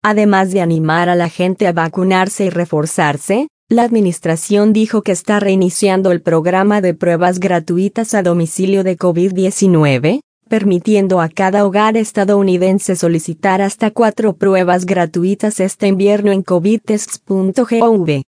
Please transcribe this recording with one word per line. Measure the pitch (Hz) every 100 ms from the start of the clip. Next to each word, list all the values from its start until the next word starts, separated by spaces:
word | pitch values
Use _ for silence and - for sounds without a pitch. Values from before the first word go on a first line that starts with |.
| 214
Además | 208 208 196 190
de | 190
animar | 170 165 156 165 175
a |
la | 175 170
gente | - 180 185 196
a |
vacunarse | 170 165 190 185 185 190 -
y | 190
reforzarse, | 170 170 151 160 - 156 143 - 208 302 _ _
la | 233
administración | 233 226 190 170 165 160 - 202 208
dijo | 214 220 220
que | 208
está | 180 - 208
reiniciando | 196 190 180 - 202 190 190
el | 170
programa | 165 165 165 185 202 208
de | 185
pruebas | 165 175 170 180 180
gratuitas | 190 175 160 175 196 - 220
a | 214
domicilio | 180 175 165 - 190 196
de | 185 175
covid | 180 170 190
diecinueve, | 185 185 - 190 170 147 131 151 262 _ _ _
permitiendo | 220 202 180 196 214 196 185
a | 160
cada | - 190 202
hogar | 202 196 214 220
estadounidense | 214 - 196 202 196 180 185 196 - 175
solicitar | 170 170 170 156 196 190
hasta | 196 - 214
cuatro | 214 220 - 220 170
pruebas | 196 190 180 180
gratuitas | 180 185 170 175 180 202 214 -
este | 190 - 202
invierno | 190 196 208 208
en | 196
covid | 185 180 185 226
tests | - 214 - -
punto | _ 190 190 190 240
gov. | 233 233 220 165 143 -